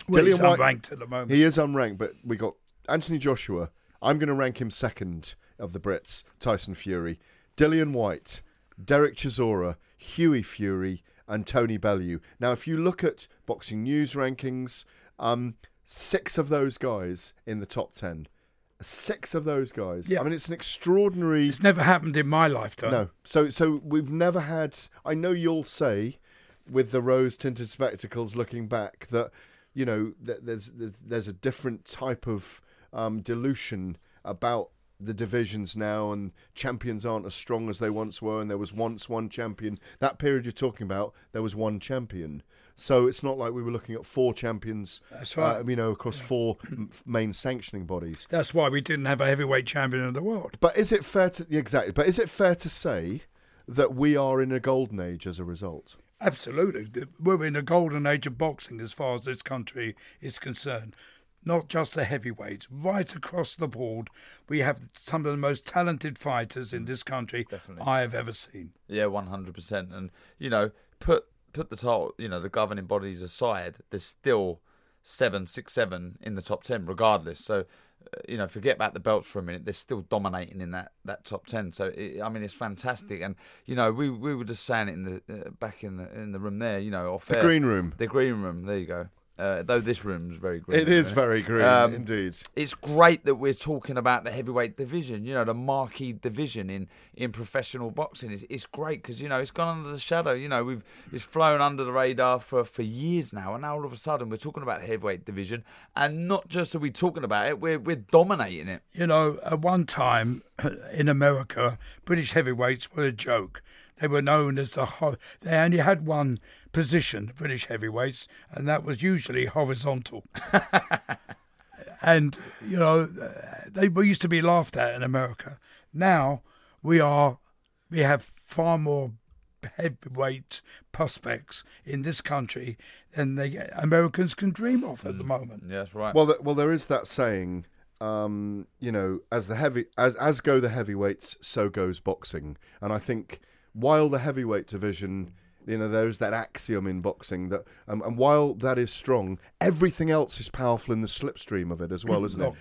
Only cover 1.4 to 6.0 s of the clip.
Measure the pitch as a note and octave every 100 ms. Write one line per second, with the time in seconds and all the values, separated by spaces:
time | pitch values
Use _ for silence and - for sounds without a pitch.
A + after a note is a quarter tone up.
1.4 | D#3+ D#3 D3 C#3 A#2 G2 G#2 - B2 G#2+
2.4 | G#2+ - _ _ - D#3 D#3+ D#3+ C#3 B2
3.4 | - F2+ E2+ - _ _ B2 D3+ D3 C3+
4.4 | C3 A2+ A#2 - A#2 - F#2+ E2 - -
5.4 | _ - G#2 F2 G2+ F#2